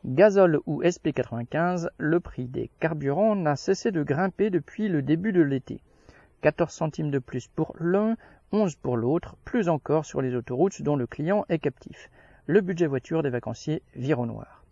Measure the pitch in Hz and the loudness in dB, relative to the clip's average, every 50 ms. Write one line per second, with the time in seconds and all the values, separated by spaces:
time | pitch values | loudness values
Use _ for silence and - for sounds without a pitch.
0 | - - 127 139 196 220 196 202 190 175 156 143 - - 151 147 - 170 175 - | -6 -4 4 6 6 8 8 6 6 6 6 2 0 -2 -4 2 2 0 0 2
1 | _ 160 147 - 123 - - 117 120 123 - 151 165 180 180 180 165 - - _ | _ -2 -2 -2 -4 -4 -4 -8 -6 -4 -2 0 0 0 0 -2 -4 -6 -6 _
2 | - 147 160 175 170 - - - 131 123 131 123 113 - _ _ - 160 165 151 | 0 2 2 0 0 -4 -10 -10 -10 -8 -6 -8 -8 -8 _ _ -4 -2 -2 -2
3 | 147 135 139 170 208 226 214 196 170 151 147 139 - - 196 - - 233 196 165 | -2 -2 0 2 2 2 2 0 0 0 -2 -2 0 -2 -2 0 0 -2 -2 -2
4 | 147 147 139 143 185 196 - - 202 220 185 170 147 - - - 214 214 180 151 | -2 0 0 0 0 -2 0 0 -2 0 0 -2 -4 -4 -6 -4 -2 0 0 0
5 | 135 135 151 165 185 220 196 180 160 139 139 131 - - - - _ _ _ _ | 2 0 0 0 0 0 2 2 2 4 2 -4 -4 -6 -12 -12 _ _ _ _
6 | _ - - - - _ _ _ - 151 156 - 170 156 - - 160 156 - - | _ -20 -20 -20 -20 _ _ _ 0 0 2 2 -2 -2 -2 -6 -6 -4 -4 -4
7 | 156 147 139 139 131 - - 131 - - _ - 160 - - - 160 170 180 196 | -4 -2 -2 -2 -4 -4 -8 -8 -8 -8 _ -4 -4 -4 -4 -4 -2 0 2 2
8 | 214 220 226 - - - - _ _ _ - 208 214 185 151 _ _ 123 123 117 | 2 0 -2 -4 -6 -20 -20 _ _ _ 0 2 2 0 -2 _ _ -2 -2 0
9 | 110 120 151 170 - - - _ _ - - 247 208 170 165 143 _ - 143 160 | 0 0 0 0 -2 -6 -18 _ _ -4 -2 0 2 2 0 0 _ 0 0 0
10 | 151 - - 143 135 127 123 123 117 - 123 123 170 196 - - 147 143 147 143 | 0 -2 -4 -2 -2 -2 -2 -4 -4 -4 0 2 2 0 0 -2 -2 0 0 0
11 | 120 - - - 135 165 196 208 - _ 175 156 - 151 - _ - - - - | 0 -4 -4 -6 -2 0 0 0 0 _ -2 -2 -2 -4 -6 _ -20 -20 -20 -20
12 | - - _ - - - - - _ - - 208 202 170 165 165 175 151 139 131 | -20 -20 _ -20 -20 -20 -20 -16 _ 4 4 4 4 2 0 0 0 2 0 -2
13 | - - 160 160 151 139 120 120 - 117 113 - - - 151 - _ _ _ - | -4 -2 -2 0 0 0 -2 -2 -4 -6 -10 -8 -4 -4 -4 -4 _ _ _ -8
14 | 123 135 - 120 123 117 110 110 110 - - - - _ | -2 -2 0 0 -2 -4 -6 -10 -14 -16 -20 -20 -20 _